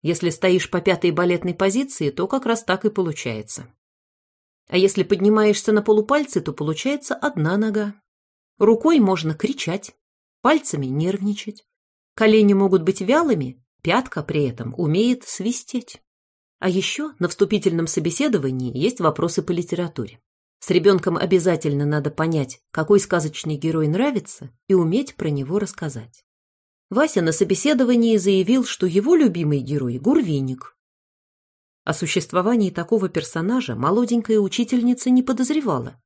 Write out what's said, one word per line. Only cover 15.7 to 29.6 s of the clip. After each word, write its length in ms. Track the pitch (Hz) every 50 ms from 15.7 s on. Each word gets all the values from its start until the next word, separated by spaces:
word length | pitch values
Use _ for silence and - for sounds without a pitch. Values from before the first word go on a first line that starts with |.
| - 254 233 - - - _ _ _ _ _ _ _ _ _ _ _ _
А 100 | - 190
еще 440 | 180 185 185 - - - 294 311 - _
на 100 | 180 175
вступительном 580 | - - 202 196 214 202 - 190 165 165 165
собеседовании 880 | 160 - - 156 165 170 - 277 302 240 180 135 135 131 127 127 123 117
есть 240 | 123 151 220 247 -
вопросы 420 | 185 156 151 - - 170 170 - 147
по 100 | - 175
литературе. 680 | 170 170 - - 165 175 165 - - 117 - - - _ _ _ _ _ _ _ _
С 120 | - -
ребенком 460 | 175 175 165 196 196 180 151 196 170
обязательно 680 | 165 - 170 180 185 165 185 170 156 - 156 143 139 147
надо 260 | 143 151 151 139 151
понять, 500 | 151 - 160 165 165 156 139 127 - _ _ _
какой 300 | _ - 156 156 208 202
сказочный 560 | 196 - - 175 147 151 151 - - 156 156
герой 320 | 139 - 160 160 160 156 147
нравится, 640 | 151 190 247 294 269 208 - - - - - 131 _ _ _ _
и 60 | 196
уметь 420 | 185 170 165 175 240 285 - -
про 120 | _ - 160
него 300 | 147 139 135 131 175 208
рассказать. 680 | 208 185 - - 165 156 131 120 110 - _ - _ _ _ _ _ _ _ _ _ _ _ _ _ _ 190
Вася 300 | 226 302 311 - 202 165
на 100 | 160 156
собеседовании 840 | - 196 170 190 180 - 285 302 240 262 233 247 240 233 233 226 208
заявил, 480 | 175 196 196 190 185 175 247 262 254
что 180 | - - - -
его 300 | 180 160 196 208 269 359
любимый 460 | 320 302 233 170 170 165 151 147 143